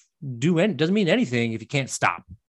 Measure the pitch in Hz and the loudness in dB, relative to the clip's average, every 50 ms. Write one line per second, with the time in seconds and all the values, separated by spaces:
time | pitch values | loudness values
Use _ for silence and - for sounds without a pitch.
0 | _ _ _ - 156 131 120 117 135 175 175 160 - - 143 127 156 170 196 220 | _ _ _ -14 -10 -10 -6 -2 0 2 2 4 2 2 2 0 0 2 2 2
1 | 190 156 196 262 240 120 127 120 117 113 113 110 113 - 143 139 127 - - - | 2 2 2 2 2 0 0 0 0 0 -2 -6 -6 -4 -4 -4 -4 -4 -4 -2
2 | 123 90 87 - - - - - _ | -2 -2 -2 -4 -12 -18 -20 -20 _